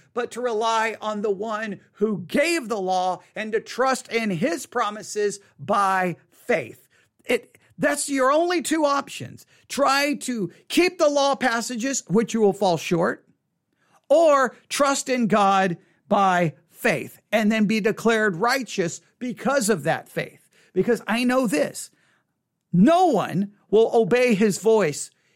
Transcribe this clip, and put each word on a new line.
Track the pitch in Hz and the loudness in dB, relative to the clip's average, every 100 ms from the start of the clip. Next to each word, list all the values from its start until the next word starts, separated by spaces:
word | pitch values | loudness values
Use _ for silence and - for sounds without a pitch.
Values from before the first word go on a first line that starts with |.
| _ | _
but | 233 233 | -8 -8
to | 220 | -6
rely | 247 214 226 226 220 208 | -4 -2 0 0 -2 -4
on | 214 208 | -6 -4
the | 214 | -4
one | 190 220 214 220 185 _ | -4 -6 -6 -8 -12 _
who | - 214 196 160 | -4 -2 -2 -4
gave | 277 320 339 220 | 0 0 0 -4
the | 214 | -6
law | 185 185 185 175 - 190 | -2 -2 -2 -4 -8 -10
and | 220 | -6
to | 214 | -6
trust | - - 262 262 - | -6 -2 0 0 -4
in | 226 220 | -4 -2
his | 170 262 330 - | -2 -2 -4 -6
promises | 247 208 214 - 208 208 196 _ - | -4 -4 -6 -10 -4 -4 -4 _ -12
by | 131 202 196 190 180 - _ | -2 0 2 2 -2 -4 _
faith. | _ - 196 120 - _ _ _ _ | _ -4 -2 -4 -16 _ _ _ _
It, | - 247 - _ _ - | -4 -4 -4 _ _ -4
that's | 285 285 - | -2 -2 -4
your | 269 254 | 0 2
only | 302 349 349 | 2 2 0
two | - 320 | -2 0
options. | 285 277 - - 120 - - _ - | 0 0 -4 -12 -14 -16 -20 _ -8
Try | - 277 277 285 | -2 2 2 0
to | 277 - 233 175 - - | -2 -6 -6 -6 -10 -4
keep | - 359 359 | 0 0 2
the | 302 | 2
law | 285 277 262 | 2 0 0
passages, | 254 233 226 247 262 269 - | 0 -2 -4 -6 -4 -6 -2
which | 196 226 | 0 0
you | 226 | 2
will | 202 | 2
fall | 190 196 165 | 2 0 0
short, | - 170 202 - _ _ _ _ _ _ _ _ - | -2 -2 -2 -4 _ _ _ _ _ _ _ _ 2
or | 302 330 277 254 - - | 4 6 4 2 -4 -8
trust | - 277 269 - | 0 0 0 -2
in | 254 214 | -2 2
God | 214 196 196 190 165 _ _ - | 4 4 4 2 -2 _ _ -2
by | 202 196 175 170 - _ | 2 2 2 0 -4 _
faith | - 240 143 - - - | -4 -2 -2 -6 -16 -2
and | 214 214 | 0 2
then | 220 202 | 2 0
be | 220 | 0
declared | 208 - 226 220 214 165 | 0 0 0 2 0 0
righteous | 233 269 226 - 170 - _ - | -2 -2 -4 -4 -4 -6 _ -12
because | 247 190 220 277 208 | -10 -6 -2 0 0
of | 185 | -2
that | 151 127 - | -2 -4 -6
faith. | 165 - - _ _ _ | -10 -10 -12 _ _ _
Because | 180 190 220 - | -2 0 0 -2
I | 233 | -2
know | 247 254 240 | 0 2 0
this, | 294 - - - _ _ _ _ _ _ _ _ | 0 -2 -6 -16 _ _ _ _ _ _ _ _
no | 175 240 339 370 | 4 6 6 4
one | 208 127 165 202 _ - | 2 0 -4 -6 _ 0
will | 208 226 | 2 4
obey | 240 196 247 254 | 2 2 2 2
his | 190 214 170 | 4 2 2
voice | 214 220 165 139 - _ _ | 2 2 2 -4 -12 _ _